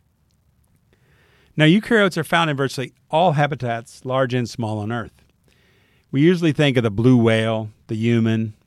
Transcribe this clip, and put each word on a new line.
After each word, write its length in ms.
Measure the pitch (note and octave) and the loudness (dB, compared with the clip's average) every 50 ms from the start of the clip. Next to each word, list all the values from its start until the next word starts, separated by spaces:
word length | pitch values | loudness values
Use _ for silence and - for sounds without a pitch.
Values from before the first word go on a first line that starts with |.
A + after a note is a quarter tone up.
| _ _ _ _ _ _ _ _ _ _ _ _ _ _ _ _ _ _ _ _ _ _ _ _ _ _ _ _ _ _ _ | _ _ _ _ _ _ _ _ _ _ _ _ _ _ _ _ _ _ _ _ _ _ _ _ _ _ _ _ _ _ _
Now, 100 | - D3+ | 2 4
eukaryotes 520 | D3+ F3 G#3+ G#3+ - A#3 A3 G3+ F#3 - E3+ | 4 4 4 2 2 2 2 2 2 0 -4
are 60 | D3+ | -6
found 280 | - - E3+ E3+ D#3+ | -2 0 0 0 0
in 60 | D3 C3 | -2 -4
virtually 360 | C#3 C3 - - B2+ B2 - _ _ _ | -4 -4 -4 -8 -10 -12 -12 _ _ _
all 220 | - D#3 F3 F#3 | -2 0 2 2
habitats, 760 | D3+ D3 D3 C#3+ D3 B2 B2+ A#2+ A#2 A#2 A2+ - - - _ | 2 0 0 -2 -2 -6 -6 -8 -8 -8 -10 -14 -20 -16 _
large 280 | C3 B2+ C3 C3+ B2+ B2 | -6 -2 -2 -2 -2 -2
and 140 | B2+ A#2+ A2 | -4 -4 -4
small, 300 | - - A#2+ G#2+ G#2+ G#2+ | -6 -8 -6 -6 -6 -6
on 120 | G#2 G#2+ | -6 -6
Earth. 320 | A#2 A#2+ G#2+ - _ _ _ _ _ _ _ _ _ _ _ _ _ _ _ _ _ _ _ _ | -8 -8 -10 -12 _ _ _ _ _ _ _ _ _ _ _ _ _ _ _ _ _ _ _ _
We 100 | - C3+ | -2 2
usually 300 | D3 E3 F#3 E3+ F3 E3 | 4 4 4 4 0 -2
think 240 | C#3 - D3+ C#3+ B2+ | 0 2 0 2 2
of 80 | B2+ A2+ | 2 0
the 80 | A2+ | 0
blue 260 | G2 G2+ A2+ B2+ B2+ A#2+ | -2 2 4 4 4 6
whale, 520 | A2+ A2+ A2 A2 A2 A2+ A2+ A2 A2 G#2 G#2+ _ _ - | 4 4 2 2 0 -2 -2 -4 -6 -8 -12 _ _ -10
the 80 | A#2 | -8
human, 580 | G#2+ A2 A#2 A#2 A#2 A2+ A2+ A2 A2 A2 A2 G#2+ _ _ | -4 -2 0 0 2 2 2 0 -2 -2 -6 -8 _ _